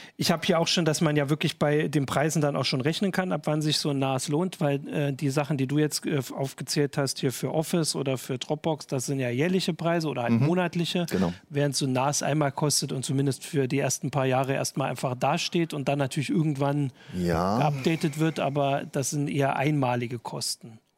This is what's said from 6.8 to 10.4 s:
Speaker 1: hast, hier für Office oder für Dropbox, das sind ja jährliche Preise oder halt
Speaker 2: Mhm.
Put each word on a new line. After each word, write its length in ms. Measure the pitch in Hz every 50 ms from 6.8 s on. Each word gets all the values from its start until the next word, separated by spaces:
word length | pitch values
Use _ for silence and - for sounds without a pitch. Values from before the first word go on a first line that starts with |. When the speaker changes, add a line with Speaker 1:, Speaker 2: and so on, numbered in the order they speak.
| 147 139 -
Speaker 1:
hast, 220 | 151 139 127 - -
hier 120 | - 135
für 200 | 120 - - 131
Office 420 | - 160 160 - - 175 156 - -
oder 220 | 156 143 139 131
für 220 | 127 - - 135 127
Dropbox, 480 | - - 151 151 - 165 156 147 -
das 180 | - 147 135 120
sind 160 | - 143 135
ja 80 | 131 120
jährliche 460 | 120 127 147 185 190 190 - - 165
Preise 340 | - 160 170 170 175 160 151
oder 140 | - 127
halt 100 | 120 117
Speaker 2:
Mhm. 140 | 117 117